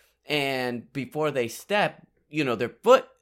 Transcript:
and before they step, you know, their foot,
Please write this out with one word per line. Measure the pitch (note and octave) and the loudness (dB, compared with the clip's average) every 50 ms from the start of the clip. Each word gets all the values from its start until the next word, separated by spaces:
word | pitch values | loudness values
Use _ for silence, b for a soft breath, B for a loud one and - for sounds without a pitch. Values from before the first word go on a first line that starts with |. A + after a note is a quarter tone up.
| b b b b _ | b b b b _
and | - D3+ D3 C#3 C#3 C3+ B2+ B2+ B2 A#2+ A#2 - - | -4 -4 -2 -2 -2 -2 -2 -4 -4 -4 -6 -10 -10
before | - C#3 B2 - - D3+ D#3 D3+ | -8 -8 -8 -6 -4 -2 -2 -2
they | C3+ C3 A#2+ A#2 | 0 -2 -2 -4
step, | - - - - G3+ G#3 F3+ D3+ - - - _ _ _ _ - | -6 -12 -6 -4 -2 0 0 -2 -4 -10 -20 _ _ _ _ -8
you | D3+ D3+ D3 | -4 -2 0
know, | B2+ A#2 | 0 0
their | G2 A#2+ A#2 - _ | -2 -2 -6 -6 _
foot, | - A3 C4 - - - _ _ | 6 6 6 6 6 -2 _ _